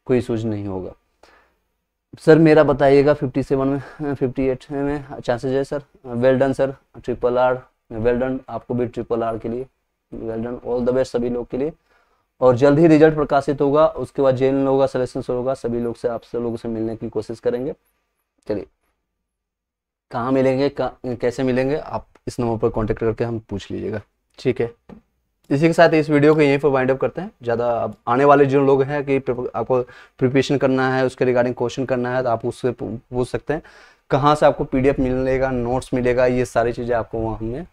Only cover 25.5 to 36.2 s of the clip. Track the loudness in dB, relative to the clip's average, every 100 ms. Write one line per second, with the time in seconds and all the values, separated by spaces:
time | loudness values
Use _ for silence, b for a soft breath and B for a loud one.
25.5 | 2 4 6 4 4 2 4 6 6 4
26.5 | 2 2 0 0 0 -2 -4 -12 -8 -4
27.5 | -2 -2 -2 -4 -6 -2 4 6 6 6
28.5 | 4 4 2 2 -4 -2 -2 -2 -6 -6
29.5 | -6 -2 -2 -2 B B -4 0 2 2
30.5 | 0 0 0 0 0 -2 0 0 2 0
31.5 | -2 -4 -4 -4 -4 -2 -2 -2 -2 -4
32.5 | -4 -6 -6 -8 -10 -8 -6 -4 -6 -6
33.5 | -8 b b b b -4 0 2 4 2
34.5 | 2 -2 0 0 0 -2 -2 -2 -2 -2
35.5 | -2 -2 -4 -2 -2 0 2